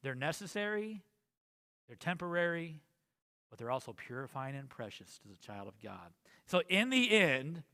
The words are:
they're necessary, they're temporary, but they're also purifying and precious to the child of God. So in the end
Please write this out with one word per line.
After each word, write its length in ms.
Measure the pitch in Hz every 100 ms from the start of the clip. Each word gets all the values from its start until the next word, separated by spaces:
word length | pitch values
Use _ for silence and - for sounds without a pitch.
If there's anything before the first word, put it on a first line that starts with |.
they're 120 | 139
necessary, 880 | 127 143 170 202 208 208 214 220 214 - _ _ _ _ _ _ _ _
they're 100 | 120
temporary, 840 | - 175 175 175 175 170 165 156 _ _ _ _ _ _ _
but 80 | 113
they're 120 | 117
also 220 | 131 127
purifying 640 | 110 - 127 135 135 135 139
and 120 | 139
precious 500 | - 110 - - -
to 100 | 101
the 80 | 95
child 320 | - 104 101
of 100 | 101
God. 320 | 110 95 87 _ _ - -
So 160 | 180 165
in 200 | 185 240
the 220 | 262 247
end 500 | 214 175 131 135 165 -